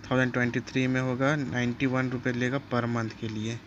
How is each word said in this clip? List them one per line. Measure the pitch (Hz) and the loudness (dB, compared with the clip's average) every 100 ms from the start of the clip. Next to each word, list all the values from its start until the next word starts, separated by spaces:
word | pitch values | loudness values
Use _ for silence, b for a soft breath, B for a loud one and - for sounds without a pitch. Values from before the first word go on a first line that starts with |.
थाउजेंड | - 127 127 | 0 2 4
ट्वेंटी | 123 120 123 | 2 2 0
थ्री | 123 135 127 | -2 0 2
में | 127 | 2
होगा, | 131 123 135 151 | 0 2 2 2
नाइंटी | 127 123 123 117 135 | 0 0 0 0 0
वन | 127 131 | 2 0
रुपये | 123 127 | -2 -2
लेगा | 123 123 139 139 | 0 0 -2 0
पर | 120 117 | 0 0
मंथ | 117 113 - | 0 -2 -4
के | 113 | -6
लिए। | 107 107 117 | -4 -4 -6